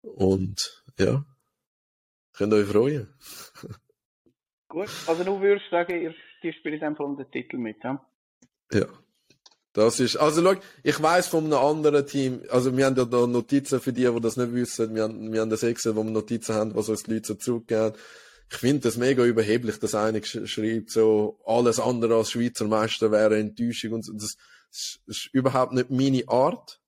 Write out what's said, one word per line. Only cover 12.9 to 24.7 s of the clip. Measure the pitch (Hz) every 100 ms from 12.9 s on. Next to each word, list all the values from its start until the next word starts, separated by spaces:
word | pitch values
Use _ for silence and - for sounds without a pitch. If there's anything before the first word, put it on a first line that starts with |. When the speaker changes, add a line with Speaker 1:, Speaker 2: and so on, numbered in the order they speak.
| 131
Speaker 1:
ja |
da | 120 123 123
Notizen | 120 117 139 139 131
für | -
die, | 120 123
die | 117
das | 113 117
nicht | 123
wissen, | 123 120 - 113
wir | 110
haben, | 110 107 107
wir | 110
haben | 110
das | 110
Excel, | 117 113 113
wo | 110
wir | 110
Notizen | 110 107 117 -
haben, | 110 110
was | 110 104
uns | 107
die | -
Leute | 113 110
so |
zugeben. | 107 - 117 113 110 110 107 - - - _ _
Ich | -
find | 120 143
das | 120 113
mega | 123 131
überheblich, | 120 113 107 117 120 -
dass | 107
einer | 107 110 110
sch-, | 101 113 104
schreibt, | - 110 113 110
so, | 113 110 107 104 -
alles | - 113 123 113
andere | 113 123 113 113
als | 107
Schweizer | 117 120 - 107
Meister | 110 110 - 110
wäre | 107 107 107
Enttäuschung | 107 107 120 113 113
und | 113
so. | 107
Das | 107 107 - _ - _